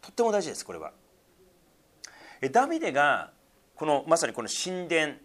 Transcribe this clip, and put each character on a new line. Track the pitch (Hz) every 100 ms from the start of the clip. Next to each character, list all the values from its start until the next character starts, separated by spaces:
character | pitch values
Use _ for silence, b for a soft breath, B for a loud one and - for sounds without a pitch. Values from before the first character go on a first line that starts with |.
と | -
っ |
て | -
も | 233
大 | 208
事 | 165
で | -
す、 | -
こ |
れ | 85
は。 | 78 - _ _ _ _ _ _ _ _ _ _ - B B B
え、 | 135
ダ | 220 277
ビ | 320
デ | 262
が、 | 139 147 113 - _ _ _ _ -
こ | 156
の、 | 139 160
ま | 165
さ | 131
に |
こ | 117
の | 110
神 | - 180 185 170
殿 | 165 151 -